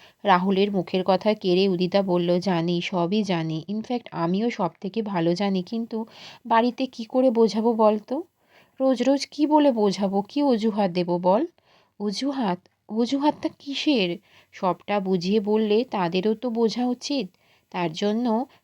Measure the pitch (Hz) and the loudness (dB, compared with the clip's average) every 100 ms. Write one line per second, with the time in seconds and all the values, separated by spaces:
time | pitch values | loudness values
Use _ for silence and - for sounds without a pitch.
0 | - _ 208 180 190 190 208 196 175 185 | -20 _ 2 2 4 2 2 0 -2 -2
1 | 185 185 214 214 185 180 196 175 180 202 | 2 2 2 0 0 2 2 2 0 0
2 | 196 175 175 175 190 170 170 175 - 180 | 2 0 2 0 2 0 0 -2 -2 -2
3 | 170 214 196 165 160 160 175 214 220 247 | 0 0 0 -2 -2 -6 -6 -8 -6 -6
4 | - 170 170 190 233 226 175 - 190 226 | -6 -4 -2 0 -2 -2 -4 -4 -8 -6
5 | 208 185 165 175 202 190 180 226 233 220 | -4 0 0 0 0 -2 -4 -8 -6 -8
6 | 226 - - - 233 226 247 240 262 - | -8 -14 -20 -16 0 2 2 -2 -8 -8
7 | 226 254 262 226 220 214 226 226 214 214 | -4 2 4 4 2 4 0 4 2 2
8 | - 277 - _ _ _ _ - 269 247 | -4 -8 -8 _ _ _ _ -2 0 2
9 | 247 277 - - 294 302 285 226 208 185 | 2 2 -2 -2 2 4 4 4 0 0
10 | 196 196 202 285 285 226 220 208 196 175 | -2 -2 -4 -2 2 2 0 0 0 0
11 | 175 175 180 214 349 _ _ _ _ - | -2 0 2 2 0 _ _ _ _ -8
12 | 208 196 269 269 202 180 _ _ - 214 | -6 -4 -6 -2 -4 -4 _ _ -8 -4
13 | 240 277 294 294 320 - 285 262 311 247 | -2 0 0 -2 -8 -8 -10 -4 0 0
14 | 180 170 _ - _ - 185 175 - 208 | 0 -4 _ -20 _ -4 -2 -2 -2 -2
15 | 190 185 185 214 202 214 214 214 262 202 | 0 -2 0 0 0 0 2 0 0 -2
16 | 170 185 214 220 254 226 226 226 247 247 | -2 0 -2 -2 -4 0 0 0 -4 -4
17 | - 285 185 _ _ _ _ 185 175 170 | -4 -4 -4 _ _ _ _ -4 -4 -2
18 | 202 220 247 220 277 _ | -2 0 0 -2 -4 _